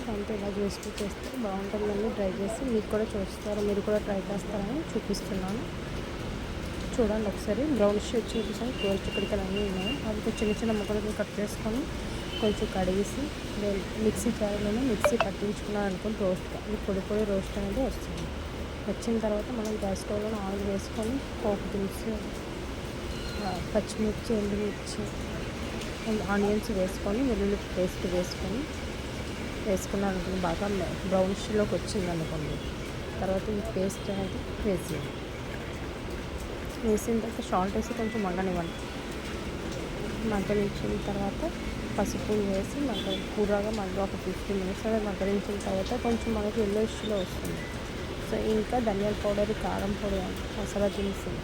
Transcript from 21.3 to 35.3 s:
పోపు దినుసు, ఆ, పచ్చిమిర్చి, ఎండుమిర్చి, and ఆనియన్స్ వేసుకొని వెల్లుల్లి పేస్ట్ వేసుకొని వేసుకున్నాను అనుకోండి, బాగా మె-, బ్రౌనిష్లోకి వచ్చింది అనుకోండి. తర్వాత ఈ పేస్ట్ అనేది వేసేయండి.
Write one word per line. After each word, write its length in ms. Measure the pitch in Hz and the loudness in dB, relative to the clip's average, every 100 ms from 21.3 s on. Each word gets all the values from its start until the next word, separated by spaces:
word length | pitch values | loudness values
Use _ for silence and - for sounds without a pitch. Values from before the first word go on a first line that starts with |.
| - | -2
పోపు 240 | 220 202 190 | 0 0 0
దినుసు, 380 | 202 196 - 226 214 196 - - - - - - - - - - - 202 | -2 -2 -2 -2 -4 -4 -6 -6 -6 -6 -6 -6 -4 -4 -4 -4 -2 -2
ఆ, 20 | 180 175 | -2 2
పచ్చిమిర్చి, 580 | 220 202 - 214 208 - 226 | 2 2 2 2 2 0 2
ఎండుమిర్చి, 600 | 202 202 208 - - - 208 - - - - - - - - - 226 | 2 2 0 -2 -4 -4 -4 -4 -4 -4 -4 -4 -4 -4 -4 -4 0
and 120 | 214 190 | 2 4
ఆనియన్స్ 360 | 202 202 214 208 196 | 4 4 4 2 2
వేసుకొని 440 | 185 - 202 208 269 | 2 0 0 2 4
వెల్లుల్లి 280 | 208 202 202 - - | 4 2 2 0 0
పేస్ట్ 280 | 180 - 196 | 0 0 0
వేసుకొని 480 | 180 180 - 190 220 311 - - - - - - - - - 220 | 2 0 -2 -2 -2 -2 -4 -4 -4 -4 -4 -4 -4 -4 -2 2
వేసుకున్నాను 460 | 190 - 202 196 | 2 2 0 2
అనుకోండి, 260 | 185 180 185 180 | 2 0 0 2
బాగా 200 | 165 202 202 | 2 0 0
మె-, 180 | 185 - 190 | 0 -2 2
బ్రౌనిష్లోకి 640 | 190 185 196 - 214 208 185 | 4 4 2 2 2 4 2
వచ్చింది 320 | - 214 180 170 | 0 0 0 0
అనుకోండి. 400 | 160 160 151 147 - - - - - - | -2 -2 -2 -2 -4 -4 -6 -6 -4 -2
తర్వాత 240 | 185 190 185 208 | 0 2 2 0
ఈ 40 | - - | 0 0
పేస్ట్ 340 | 190 - - 196 | 0 0 -2 -2
అనేది 240 | - 240 - - 220 | -2 -2 -4 -2 2
వేసేయండి. 480 | 180 - 156 - - - | 2 0 -4 -4 -6 -6